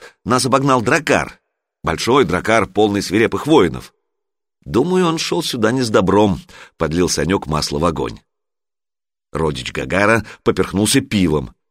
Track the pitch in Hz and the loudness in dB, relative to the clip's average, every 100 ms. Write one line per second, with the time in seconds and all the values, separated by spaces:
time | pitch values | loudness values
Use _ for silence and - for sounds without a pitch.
0 | - _ 120 127 127 135 139 127 110 160 | -20 _ -2 -2 0 0 2 0 2 0
1 | 160 101 62 - _ _ _ _ - 80 | 0 -2 -2 -12 _ _ _ _ -6 -4
2 | 113 139 90 87 - 113 92 101 107 101 | 0 2 2 0 0 0 0 0 0 0
3 | - 101 110 98 143 151 87 64 - _ | -2 0 0 0 2 4 4 0 -14 _
4 | _ _ _ _ _ _ - 92 160 185 | _ _ _ _ _ _ -4 0 2 2
5 | 175 160 - 170 156 123 110 131 117 107 | 0 0 -4 -4 -4 -2 0 0 0 2
6 | 95 101 107 73 - - - - 80 85 | 4 4 4 0 -8 -20 -18 -6 -2 0
7 | 82 - 76 95 - 76 71 73 87 69 | 0 0 0 -2 -2 -4 -2 -2 -2 -2
8 | 60 55 _ _ _ _ _ _ _ _ | -6 -10 _ _ _ _ _ _ _ _
9 | _ _ _ 73 78 64 - - 65 92 | _ _ _ -4 -4 -4 -8 -8 -4 0
10 | 104 113 - - - 92 90 95 107 135 | 2 2 -2 -6 -2 0 0 0 0 0
11 | 135 104 85 76 60 - _ | 0 0 2 0 -4 -14 _